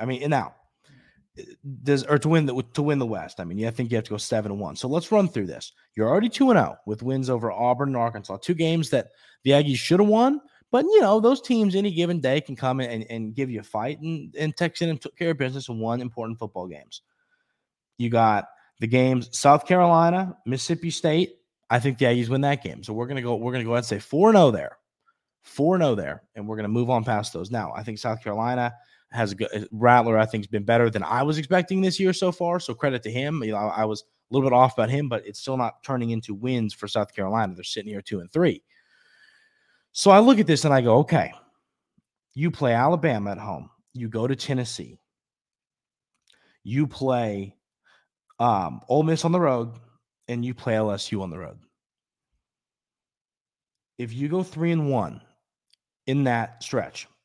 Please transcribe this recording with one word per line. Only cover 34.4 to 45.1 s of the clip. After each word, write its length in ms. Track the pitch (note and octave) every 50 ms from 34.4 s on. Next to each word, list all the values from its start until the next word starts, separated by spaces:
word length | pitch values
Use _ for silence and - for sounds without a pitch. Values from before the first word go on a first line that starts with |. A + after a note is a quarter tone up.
| C3+ C3
bit 60 | B2
off 180 | B2 C3 B2+
about 180 | - B2 A2 A2+
him, 180 | C3+ C#3+ D3 B2+
but 160 | A#2+ G2+ -
it's 140 | G2+ G#2+ -
still 200 | - C3+ C3 B2+
not 260 | A#2+ - - _ -
turning 260 | - C3+ B2 A#2 A#2
into 240 | A#2 A2+ - A2 G2+
wins 400 | G2+ A#2+ B2+ B2+ A#2+ A2 G#2 -
for 140 | - G#2+ G2+
South 260 | - A2 G2+ - _
Carolina. 400 | G#2 F#2+ F#2+ G#2+ A2+ G#2+ F#2+ F2+
They're 80 | F2+
sitting 300 | F2 - - A2 G2 G#2+
here 100 | G#2 G2
two 180 | - - G#2+ F2+
and 120 | E2+ -
three. 320 | - D#3+ F3+ C#3+ E2 - _ _ _ _ _ _ _ _ _ _ _ _ _ _ _ _ _ _ _ _ _ _ _ _ _ _
So 180 | - - - G3+
I 80 | F#3+ G#3
look 220 | A3+ C4 B3 G#3
at 60 | -
this 180 | E3 D3+ - -
and 100 | D3 C#3
I 60 | C3
go, 160 | A#2+ A#2 A2 C#3
"Okay, 340 | D3+ - E3+ B2 D#2+ - - - _ _ _ _ _ _ _ _ _ _ _ _ _ _ _ _ _ _ -
you 160 | C3+ D#3+ E3+
play 220 | C3+ - D3 A#2+
Alabama 580 | A2+ A#2 C3 D#3 F3+ D#3+ D#3+ D#3 A#2 G#2 G2+ G2+
at 60 | G2 -
home. 320 | G#2 G#2 F2 C2+ - - _ _ _ _
You 160 | - B2 A#2 A2
go 180 | A2 A2 A#2
to 80 | C3 C3+
Tennessee. 640 | - - D3 C3+ B2+ A#2+ A2+ - - C#2+ A#1+ - - _ _